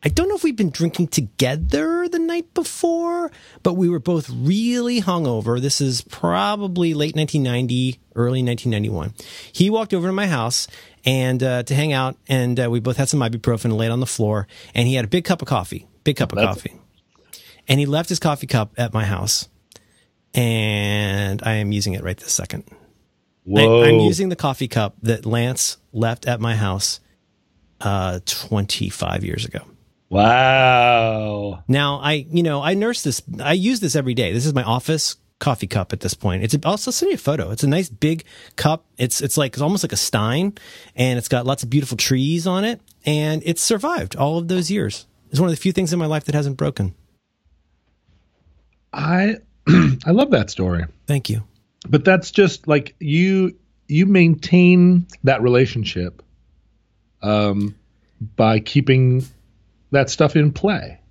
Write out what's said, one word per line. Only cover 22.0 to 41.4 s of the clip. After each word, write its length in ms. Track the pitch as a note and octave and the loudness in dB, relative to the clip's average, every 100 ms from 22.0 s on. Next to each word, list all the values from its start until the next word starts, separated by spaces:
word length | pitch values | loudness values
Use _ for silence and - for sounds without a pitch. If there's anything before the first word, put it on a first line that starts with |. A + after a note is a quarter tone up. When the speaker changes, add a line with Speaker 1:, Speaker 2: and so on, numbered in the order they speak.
Speaker 1:
right 140 | - F2+ | -6 -8
this 140 | - | -6
second. 320 | - F2+ - - | -6 -6 -12 -14
I, 40 | - _ _ _ _ _ _ - G2+ A2+ | -20 _ _ _ _ _ _ -2 4 6
Speaker 2:
Whoa. 160 | A#2 | 8
Speaker 1:
I'm 160 | A#2 A2+ | 8 6
using 280 | A2 D#3+ F#3+ | 6 2 -2
the 60 | F3+ | -2
coffee 320 | D3+ C3 C3 | -4 -4 -4
cup 280 | - G#2 - | -2 -2 -4
that 220 | A2 A2+ A2 | -2 -2 -2
Lance 500 | A#2 A#2+ B2+ - - _ | -2 -2 -2 -4 -6 _
left 340 | A2+ A2+ A#2+ - | -4 -4 -4 -6
at 140 | A#2+ | -4
my 140 | A2+ A2+ | -2 -2
house, 440 | G#2 F#2+ - - _ _ _ _ _ _ _ _ | -2 -2 -4 -6 _ _ _ _ _ _ _ _
uh, 400 | G#2+ G2+ F#2 F2+ - | -4 -2 -2 -4 -8
twenty-five 1000 | - - G#2+ G2+ - G2 - E2+ F2+ | -10 -4 -4 -2 -4 -6 -6 -6 -4
years 220 | F#2+ D#2+ A#2 | -6 -8 -8
ago. 140 | - - _ _ _ _ | -10 -14 _ _ _ _
Speaker 2:
Wow. 1600 | F#2+ G#2+ B2 C3 C3 B2+ B2+ A#2+ A#2+ A2+ A2 G#2+ G#2 G2+ F2+ - | 2 4 4 4 4 4 6 4 4 2 -2 -4 -6 -6 -10 -2
Speaker 1:
Now, 300 | C3+ C#3+ C#3+ | 0 0 -2
I, 240 | C#3 D3+ D3 | -2 -4 -2
you 120 | E3 | -2
know, 200 | E3+ C#3+ | 0 -2
I 120 | C#3+ | -2
nurse 280 | G3 G#3+ A#3+ | 0 -2 -2
this. 180 | D#3 A#2+ - G#2+ | -4 -6 -8 -8
I 100 | C3+ | -2
use 260 | F3 G3 B3+ | 0 2 0
this 160 | F#3+ D3+ | -2 -2
every 180 | C3 | -2
day. 180 | A#2+ G#2 | -2 0
This 140 | G#2 C#3+ | 0 0
is 80 | |
my 80 | C#3 | 0
office 540 | A2 A#2 - D#3 - - _ _ | 0 -2 0 -2 -2 -8 _ _
coffee 260 | - B2 F#2+ | -2 -2 -2
cup 260 | - F2+ | -4 -4
at 80 | G#2 | -6
this 140 | F#2 | -6
point. 280 | - G#2 F2+ | -4 -2 -2
It's 100 | G#2+ | -2
a, 60 | D3 | -2
I'll, 80 | D3+ | -2
I'll 60 | G#3 | -4
send 320 | - - F#4 | -4 -2 -2
you 60 | F4+ | -2
a 20 | |
photo. 320 | - D3+ E2+ | -2 -4 -4
It's 140 | A2 | -2
a 40 | C#3+ | 0
nice 200 | D3+ F#3+ | 0 -2
big 340 | A2 D3+ E3 - - - - | -2 -2 -2 -8 -20 -20 -4
cup. 280 | D3+ D#3+ _ - | -2 -2 _ -4
It's, 240 | B2 - | -2 -2
it's 160 | C3+ - | -2 0
like, 180 | C3+ | -2
it's 60 | A#2+ | 0
almost 200 | C#3+ G3 | -2 0
like 100 | - | -2
a 40 | G2+ | -4
stein, 580 | - A2+ G#2+ C3 F#3+ G3+ - - - | 0 0 0 0 -2 -4 -18 -20 -20
and 240 | - B2+ B2 | -2 0 0
it's 100 | A2+ | 0
got 180 | B2+ | -2